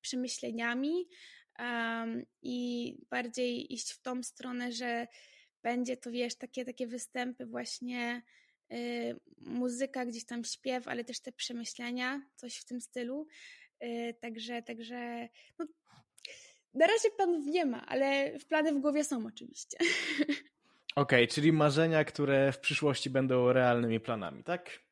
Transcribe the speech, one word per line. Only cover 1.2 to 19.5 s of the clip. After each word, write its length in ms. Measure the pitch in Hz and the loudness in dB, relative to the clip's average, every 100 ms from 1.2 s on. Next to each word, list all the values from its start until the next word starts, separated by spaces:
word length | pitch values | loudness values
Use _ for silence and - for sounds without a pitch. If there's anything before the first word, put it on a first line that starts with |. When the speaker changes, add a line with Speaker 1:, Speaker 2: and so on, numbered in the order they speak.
| - - _ - | -20 -20 _ -10
Speaker 1:
em, 680 | 240 233 226 226 226 233 - _ | -6 -2 -2 -2 -4 -6 -8 _
i 540 | - 247 247 240 240 - - | -8 -6 -4 -4 -6 -8 -6
bardziej 640 | 247 240 233 247 240 - | -6 -4 -2 -2 -2 -6
iść 180 | 233 - | -8 -8
w 100 | - | -10
tą 200 | - 254 | -8 -6
stronę, 500 | 247 - 262 247 247 | -8 -10 -8 -6 -6
że 340 | 233 247 233 240 - - - _ _ | -6 -4 -4 -6 -12 -20 -20 _ _
będzie 340 | 233 247 247 254 | -2 -2 -2 -4
to, 140 | 247 | -6
wiesz, 240 | 240 240 | -4 -2
takie, 300 | - 247 - | -4 -8 -8
takie 220 | 247 247 247 | -8 -6 -6
występy 600 | 240 - 254 247 247 247 | -6 -8 -6 -6 -6 -10
właśnie, 760 | 240 240 - 247 247 240 240 233 _ _ _ _ | -8 -8 -8 -6 -4 -4 -6 -10 _ _ _ _
y, 440 | 240 240 240 233 233 _ - | -8 -4 -4 -4 -6 _ -20
muzyka, 680 | - 240 247 240 269 269 240 | -8 -2 -2 -2 -4 -2 -6
gdzieś 180 | 233 | -8
tam 200 | - 240 | -10 -8
śpiew, 440 | 233 - 262 247 240 | -8 -8 -4 -4 -4
ale 160 | 240 | -6
też 160 | 233 240 | -6 -10
te 120 | - | -12
przemyślenia, 920 | - - 240 226 - 240 247 254 277 269 _ | -10 -8 -8 -10 -10 -6 -4 -4 -4 -10 _
coś 200 | 247 - | -14 -14
w 80 | |
tym 160 | - 247 | -10 -10
stylu. 460 | - - 240 277 311 - - - - _ | -8 -8 -6 -6 -10 -16 -20 -20 -20 _
Y, 300 | 240 233 233 233 | -8 -6 -6 -8
także, 420 | 240 226 226 240 | -12 -10 -8 -8
także, 680 | 233 233 226 247 240 233 233 _ - _ | -8 -10 -10 -8 -8 -8 -10 _ -20 _
no, 80 | 311 _ _ - _ - - - - _ _ | -10 _ _ -20 _ -18 -16 -16 -20 _ _
na 120 | 240 330 | 4 6
razie 240 | 453 440 - | 6 2 2
planów 300 | 381 339 285 | 2 2 2
nie 200 | 339 302 | 2 2
ma, 200 | 226 - | -2 -4
ale 520 | 254 269 277 277 - | 0 2 2 0 -4
w 80 | - | -2
plany 260 | 311 311 | 2 4
w 60 | 285 | 4
głowie 260 | 285 294 | 2 2
są 220 | 294 254 220 | 0 -2 -4
oczywiście. 520 | - - | -10 -16